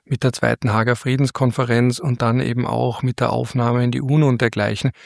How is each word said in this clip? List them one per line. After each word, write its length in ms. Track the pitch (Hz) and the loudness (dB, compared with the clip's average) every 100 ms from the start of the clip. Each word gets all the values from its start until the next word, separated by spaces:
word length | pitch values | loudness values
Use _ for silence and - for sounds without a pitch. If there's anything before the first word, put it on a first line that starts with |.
mit 200 | - 139 | -8 -2
der 80 | 131 | -2
zweiten 400 | - 117 117 120 | 0 0 0 0
Haager 240 | 107 113 120 | 0 0 -2
Friedenskonferenz 1000 | 131 131 135 - 131 113 120 120 123 120 | -2 0 0 0 0 0 0 2 2 0
und 220 | 135 120 | -4 -2
dann 200 | 117 123 | 0 0
eben 260 | 120 120 - | 0 -2 -2
auch 360 | 120 123 113 | -2 -2 -2
mit 180 | 127 - | -4 -2
der 100 | 120 | -2
Aufnahme 540 | 123 120 123 117 123 | -2 -2 -2 0 2
in 60 | 123 | 0
die 120 | 123 | -2
uno 260 | 135 151 143 | 0 2 4
und 120 | 120 | 2
dergleichen 500 | 117 110 104 107 131 - | 0 0 -2 0 -4 -4